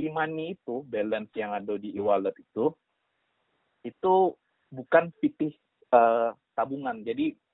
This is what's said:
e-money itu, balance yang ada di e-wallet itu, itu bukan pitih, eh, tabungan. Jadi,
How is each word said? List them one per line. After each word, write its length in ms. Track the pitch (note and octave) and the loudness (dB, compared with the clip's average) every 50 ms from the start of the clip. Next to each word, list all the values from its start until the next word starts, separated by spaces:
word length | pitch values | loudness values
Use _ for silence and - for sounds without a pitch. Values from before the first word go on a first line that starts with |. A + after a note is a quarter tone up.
| D#3 | -6
e-money 560 | D#3 D#3 D#3+ D#3 D#3+ D#3+ D#3 D#3+ E3+ F#3+ - | -4 -4 -4 -4 -4 -4 -6 -8 -8 -10 -12
itu, 240 | _ A#2+ A#2 C3+ D3 | _ -8 -8 -8 -8
balance 480 | B2+ A2+ G#2+ G2+ A2 A2 G#2+ G#2+ - - A2 | -6 -4 -4 -2 -2 -4 -4 -6 -8 -8 -8
yang 160 | G#2+ G#2 G#2 | -6 -6 -6
ada 240 | G2 G2+ G#2 G#2 G2 | -6 -4 -6 -6 -6
di 160 | G#2 G#2 F#2+ | -6 -8 -6
e-wallet 400 | G2+ G2+ G#2 G2+ F#2+ G2 F#2+ - | -2 0 2 2 2 0 -2 -6
itu, 400 | - - _ - G#2+ B2 D#3+ - _ _ _ _ _ _ _ _ _ _ _ _ _ _ _ _ _ _ _ _ _ - | -8 -12 _ -4 -2 -2 -2 -2 _ _ _ _ _ _ _ _ _ _ _ _ _ _ _ _ _ _ _ _ _ -16
itu 480 | A#2 - _ F#3+ F#3 F#3 F#3+ F#3+ E3+ - _ _ _ _ _ _ | -16 -8 _ 0 2 4 4 4 2 0 _ _ _ _ _ _
bukan 400 | - C#3 C3 B2 - D#3+ E3 E3+ E3+ - _ - | -18 -16 -14 0 4 4 4 4 2 -2 _ -2
pitih, 320 | D3 - - D#3 D3+ - _ _ _ _ _ _ - B2+ | -2 -2 -2 -4 -4 -6 _ _ _ _ _ _ 4 6
eh, 340 | A#2 A#2 A2+ A2+ A#2 A#2 A2+ - _ _ _ | 6 8 6 4 2 0 -2 -4 _ _ _
tabungan. 480 | _ A#2 A2+ C3+ C3+ C#3+ C3+ B2+ A#2 A2 G#2+ | _ -4 -4 -4 -4 -6 -6 -6 -8 -6 -6
Jadi, 240 | A#2 A#2 C#3 D#3+ D#3 - _ _ _ | -6 -4 -2 -4 -4 -4 _ _ _